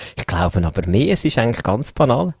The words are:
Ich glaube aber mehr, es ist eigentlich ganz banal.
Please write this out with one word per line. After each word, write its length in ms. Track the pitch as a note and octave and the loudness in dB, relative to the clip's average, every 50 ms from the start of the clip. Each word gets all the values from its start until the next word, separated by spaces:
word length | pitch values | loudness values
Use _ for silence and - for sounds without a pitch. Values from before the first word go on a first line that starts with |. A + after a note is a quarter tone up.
| - - - | -16 -14 -12
Ich 100 | - - | -10 -8
glaube 380 | - F2 E2+ F2 F2+ - G2+ E2+ | -4 -2 0 0 0 2 0 0
aber 220 | E2 - G2 E2+ F2 | 0 -2 -2 -2 2
mehr, 240 | F2+ A2 D3 F#3+ F#3+ | 2 2 4 2 0
es 120 | - - | 0 0
ist 140 | D3+ - - | 0 0 2
eigentlich 240 | A2+ A#2 A#2 - - | 0 0 0 -2 -2
ganz 300 | F3+ F#2+ A#2 D3 - - | -2 -2 -2 -4 -8 0
banal. 420 | - D#3 C3 A#2+ C#3+ F3 F3+ - _ | 2 2 4 4 2 0 -2 -6 _